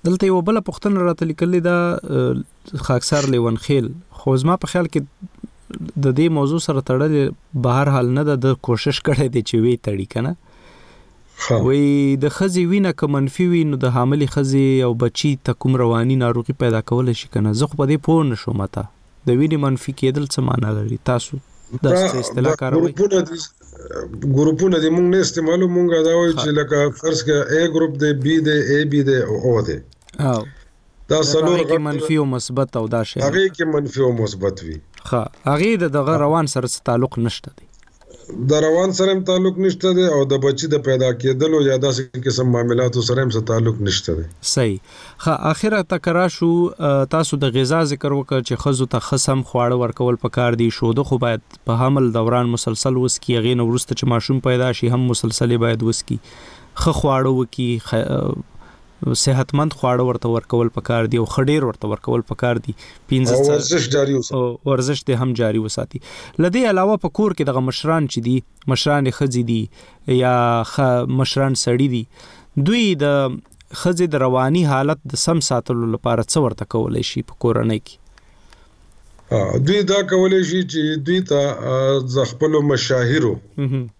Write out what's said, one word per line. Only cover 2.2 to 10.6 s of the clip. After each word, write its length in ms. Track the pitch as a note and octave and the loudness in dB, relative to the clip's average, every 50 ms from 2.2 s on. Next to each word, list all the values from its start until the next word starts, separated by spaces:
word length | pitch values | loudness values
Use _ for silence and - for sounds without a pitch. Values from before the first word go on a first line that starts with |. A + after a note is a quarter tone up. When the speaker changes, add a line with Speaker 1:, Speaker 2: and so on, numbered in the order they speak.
| B2+ B2+ B2+ C3 - - - _ _ - - | 0 0 0 -2 -4 -8 -16 _ _ -12 -10
Speaker 1:
خاکسار 460 | C3+ - - C3 B2 - - D3+ D3 C#3 | -8 -2 0 0 0 0 0 0 0 0
لیونخیل. 680 | C3+ C3 A#2+ A#2 A#2 A2+ A2 - - C#3+ C3+ A#2 A2 C3 E3 - - | 2 0 2 2 0 -2 -2 -2 0 0 0 0 -2 -8 -12 -18 -20
خو 280 | - - - C3+ C3 | -20 -6 -2 0 0
زما 180 | B2+ C3 D#3+ F3+ | 2 2 2 0
په 120 | F#3 - | 0 -2
خیال 180 | - - F3+ E3+ | -4 -2 -2 -2
کې 160 | D#3+ - D3+ C#3 C#3 _ _ F#3+ - - - - - _ - - - - - E3 D#3+ - | 0 -2 -4 -4 -4 _ _ -20 -20 -18 -18 -20 -20 _ -20 -20 -18 -14 -12 -12 -8 -4
د 180 | - C#3 C3+ B2+ | -2 0 0 2
دې 140 | C#3 D#3+ E3+ | 2 2 2
موضوع 300 | D#3+ D3 C#3 C#3 D#3 E3 | 2 2 0 0 0 -2
سره 220 | - - D3+ C3+ | -2 -2 -2 -2
تړلې 520 | C3 - B2+ C3 D3 D#3 D3+ D3 C3+ - - - _ _ - | 0 0 0 0 2 2 2 2 0 0 -4 -8 _ _ -6
به 160 | C3+ A#2+ B2 | -2 0 2
هر 200 | A#2+ C3 C#3+ C#3+ | 2 2 2 2
حال 200 | C3+ C3 B2 B2 | 2 2 2 0
نه 140 | B2+ C#3 D3+ | 0 0 0
ده، 120 | D3+ C#3+ | 0 0
ده 180 | C3 B2 C3+ C3 | 2 2 0 0
کوشش 480 | - - - A#2 G#2+ - D3 C3+ - | 0 0 -2 -2 0 0 -2 -2 -2
کړی 260 | - D#3+ C#3+ C3 C#3+ | 0 0 0 0 0
دی 140 | B2+ C#3 A#2+ | 0 0 -2
چې 140 | G#2+ - - | -4 0 0
ویې 220 | A2+ A2 B2 A#2+ A#2 - | 2 2 2 2 0 -2
تړي، 180 | - G#2 G2 A2 - | -6 -4 -4 -6 -6
که 120 | - A#2 | -6 -6
نه؟ 140 | B2 C#3+ F3 - _ - - - | -4 -4 -6 -8 _ -20 -20 -20